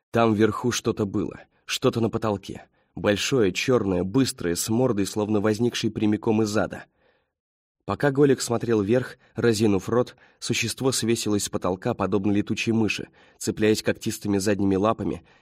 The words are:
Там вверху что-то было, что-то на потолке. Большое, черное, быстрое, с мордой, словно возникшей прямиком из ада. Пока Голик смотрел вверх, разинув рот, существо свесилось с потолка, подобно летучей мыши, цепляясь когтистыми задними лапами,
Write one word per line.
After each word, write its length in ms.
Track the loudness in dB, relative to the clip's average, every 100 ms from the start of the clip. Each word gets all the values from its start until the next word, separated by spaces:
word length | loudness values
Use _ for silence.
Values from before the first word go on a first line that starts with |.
| _
Там 220 | 2 2
вверху 380 | 4 2 2 -2
что-то 340 | -2 -2 -2 -2
было, 360 | -2 -6 -8 -18 _ -10
что-то 360 | -2 0 2
на 80 | -2
потолке. 580 | -2 -2 -4 -6 -16 -18 _ _ -4
Большое, 560 | 0 0 2 2 2
черное, 520 | 0 0 2 2 -2
быстрое, 520 | 0 0 0 -2 -4 -2
с 140 | -2
мордой, 360 | 0 0 0 -2
словно 340 | -2 0 0
возникшей 520 | 0 0 0 0 -4
прямиком 500 | 0 0 0 0 0
из 140 | 2 0
ада. 280 | -2 -6 -18 _ _ _ _ _ _ _ _ _ -8
Пока 260 | 0 0
Голик 300 | 4 4 4
смотрел 400 | 0 -2 0 0
вверх, 360 | 2 0 0 -14 _ -2
разинув 520 | 2 4 4 2 0
рот, 300 | -2 -2 -6 _ _
существо 520 | -6 -4 -4 -2 -2
свесилось 540 | -2 0 -2 0 -2 -2
с 40 |
потолка, 440 | -4 -4 -2 -4
подобно 400 | -2 0 0 2
летучей 400 | 0 0 -4 -2
мыши, 340 | 0 0 -2 -10 _ -20 -10
цепляясь 440 | -6 0 2 2
когтистыми 580 | 0 -4 -4 -6 -2 0
задними 360 | 0 0 2 2
лапами, 480 | 0 0 -4 -6 -10 _